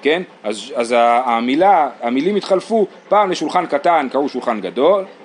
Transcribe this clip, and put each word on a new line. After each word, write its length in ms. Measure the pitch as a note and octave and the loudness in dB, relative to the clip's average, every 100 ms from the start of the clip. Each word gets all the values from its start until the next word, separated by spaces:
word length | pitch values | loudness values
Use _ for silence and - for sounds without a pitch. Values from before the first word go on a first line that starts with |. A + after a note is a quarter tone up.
כן? 200 | C#3 E3 F3+ - | 0 -2 -4 -12
אז, 300 | G#2+ G#2+ A2+ B2+ | -10 -10 -8 -6
אז 160 | A#2 | 0
ה-, 300 | A#2+ A#2 A#2+ B2 | 2 4 4 2
המילה, 640 | A#2 A#2+ C#3 F#3+ F#3 C#3+ - | 0 0 2 4 4 2 -2
המילים 360 | A#2+ B2+ D#3+ G3+ | -4 -2 -2 -2
התחלפו, 500 | - F#3+ - A3+ G3+ - - | 0 -2 0 -2 -2 -4 0
פעם 220 | G3+ G3+ | 2 2
לשולחן 360 | F3 D#3 F3+ E3+ | -2 -2 -2 -2
קטן 420 | C#3 E3+ E3 C3+ | -2 2 2 0
קראו 160 | C3+ C#3 | -2 -2
שולחן 320 | B2+ A#2 A2 | -4 -4 -4
גדול 440 | F#2 F2+ D3 G3+ F#3+ - | -4 0 2 2 -2 -14